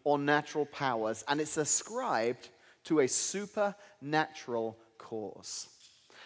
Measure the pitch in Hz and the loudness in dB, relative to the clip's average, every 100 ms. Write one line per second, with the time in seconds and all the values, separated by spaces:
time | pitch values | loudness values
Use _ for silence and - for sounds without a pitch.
0 | 143 143 143 147 143 151 139 - 139 113 | 2 2 4 2 2 -2 -4 -2 0 2
1 | 110 113 - 147 151 160 147 - - 233 | 0 -2 -2 -2 0 0 0 0 -2 -6
2 | 247 123 117 123 - - - _ - 156 | 0 0 0 -2 -8 -20 -20 _ 2 4
3 | 127 - - 190 202 214 202 190 - - | 4 2 -2 -4 -4 -2 -2 -2 -16 -14
4 | 143 151 156 - - 117 113 110 - - | 0 0 0 -4 -4 -2 -2 -6 -18 -20
5 | - 110 98 - - - - - - - | -12 -8 -8 -10 -10 -10 -12 -18 -20 -20
6 | _ - | _ -20